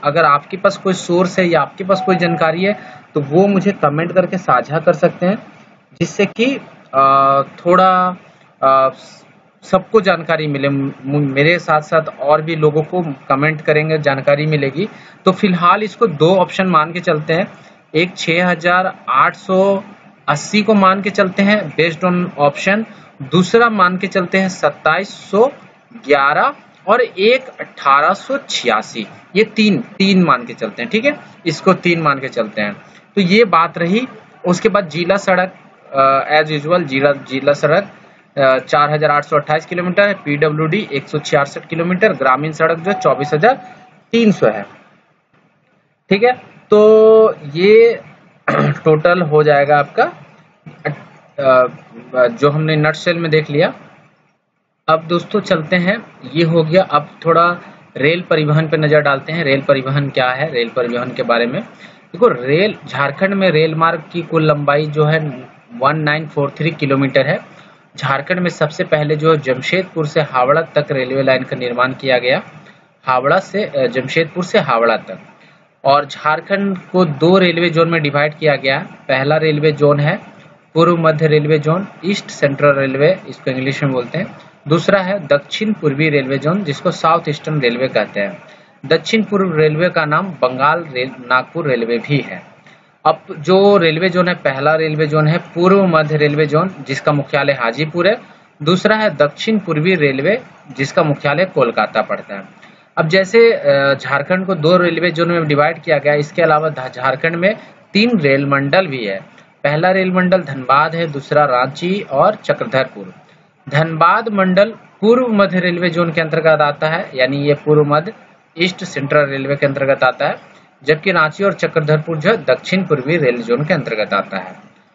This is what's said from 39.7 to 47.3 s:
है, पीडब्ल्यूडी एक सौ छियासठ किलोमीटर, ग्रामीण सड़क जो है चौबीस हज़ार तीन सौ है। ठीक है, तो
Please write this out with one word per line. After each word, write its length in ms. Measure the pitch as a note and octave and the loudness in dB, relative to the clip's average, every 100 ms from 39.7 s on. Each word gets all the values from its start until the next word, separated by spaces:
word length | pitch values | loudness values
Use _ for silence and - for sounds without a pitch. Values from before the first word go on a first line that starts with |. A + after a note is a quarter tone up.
| F3 F3+ F3 G3+ | -6 -2 2 0
है, 60 | |
पीडब्ल्यूडी 760 | G3 D3+ D3 D#3 D3+ D#3+ G3+ F3 | 0 -4 0 0 0 -2 -2 -4
एक 160 | C#3 - | -8 -6
सौ 120 | D3+ | -8
छियासठ 460 | - D3 C#3+ D#3+ - | 0 0 0 -6 -8
किलोमीटर, 480 | E3 E3+ F3+ G#3+ | -4 -2 0 0
ग्रामीण 380 | D#3 C3 C3 D#3 | 2 0 0 -2
सड़क 260 | D#3 D#3+ E3 | -2 -2 0
जो 140 | F3 | -4
है 100 | G3+ | -2
चौबीस 320 | D#3 C3 C3+ | 0 0 -2
हज़ार 420 | D3+ G#3+ C4+ - - - _ _ | 2 2 2 -6 -20 -20 _ _
तीन 200 | A#3 A3 | 2 2
सौ 160 | - A2+ | 2 0
है। 180 | G#2+ G2+ - _ _ _ _ _ _ _ _ _ _ _ _ - | 0 -8 -18 _ _ _ _ _ _ _ _ _ _ _ _ -4
ठीक 140 | G3 | 2
है, 360 | A#3+ B3+ - - _ | 2 0 -8 -20 _
तो 640 | G#3+ G#3+ A3 A3 A3 A3 | 4 6 8 8 6 6